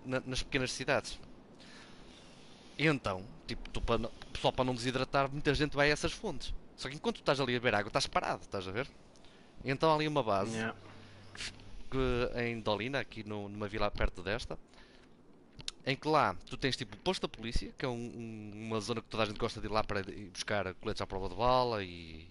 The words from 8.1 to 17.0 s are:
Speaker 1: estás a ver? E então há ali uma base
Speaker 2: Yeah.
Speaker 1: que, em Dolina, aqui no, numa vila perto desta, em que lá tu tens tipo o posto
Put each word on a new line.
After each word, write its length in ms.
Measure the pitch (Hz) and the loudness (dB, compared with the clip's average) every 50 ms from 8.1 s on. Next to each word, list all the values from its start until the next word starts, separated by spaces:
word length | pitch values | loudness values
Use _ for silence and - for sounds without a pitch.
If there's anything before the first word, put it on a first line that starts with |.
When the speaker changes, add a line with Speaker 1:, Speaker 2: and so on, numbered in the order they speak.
| - 180 - - 147 107 - | 0 0 2 2 0 -2 -4
Speaker 1:
estás 240 | - - 101 90 | -6 -6 -6 -4
a 60 | 92 95 | -4 -2
ver? 160 | 110 135 - - - - - - - - - - - - - - - - | -4 -4 -4 -8 -16 -20 -20 -20 -20 -20 -20 -20 -20 -20 -18 -16 -8 -4
E 80 | 120 | -2
então 200 | 135 127 165 160 | 0 4 4 6
há 40 | 156 | 6
ali 140 | 151 156 156 | 6 4 2
uma 140 | 151 143 120 | 2 2 4
base 340 | 110 101 98 98 113 113 | 4 4 4 4 2 0
Speaker 2:
Yeah. 200 | 113 110 113 117 - - - - - - - - - - - - - - - - - - - - - - - | 0 -2 -2 -4 -6 -12 -18 -18 -18 -18 -18 -18 -18 -18 -16 -12 -10 -10 -10 -10 -12 -12 -10 -10 -8 -6 -2
Speaker 1:
que, 400 | 123 131 131 127 123 120 123 110 120 120 | 0 2 2 2 2 2 2 0 0 -2
em 200 | 120 117 117 113 | -2 -2 -2 -2
Dolina, 400 | 104 113 107 98 107 127 143 131 | 0 0 2 2 0 0 0 -2
aqui 220 | 107 - - 107 107 | -2 -4 -6 -10 -8
no, 260 | 104 107 104 101 101 | -6 -6 -6 -6 -6
numa 200 | 101 104 104 101 | -6 -4 -4 -2
vila 220 | 101 107 104 104 | 0 0 0 2
perto 320 | - - 113 104 - - 85 | 2 2 2 2 2 0 -2
desta, 360 | 92 104 127 - - - - - - - - - - - - - - - - - - - - - - - - - - - - - | -2 -2 -2 -2 -6 -10 -10 -12 -16 -20 -20 -20 -20 -20 -20 -20 -20 -20 -20 -20 -20 -20 -20 -20 -20 -16 -12 -12 -10 -12 -6 -2
em 80 | 131 135 | -2 -2
que 140 | - - 151 | 0 2 4
lá 260 | 156 147 127 104 90 - - - | 6 6 6 6 4 0 -6 -8
tu 80 | - | -4
tens 200 | 110 - 131 123 | -2 0 0 0
tipo 200 | - 123 104 104 | -2 -4 -6 -10
o 20 | |
posto 240 | 101 | -4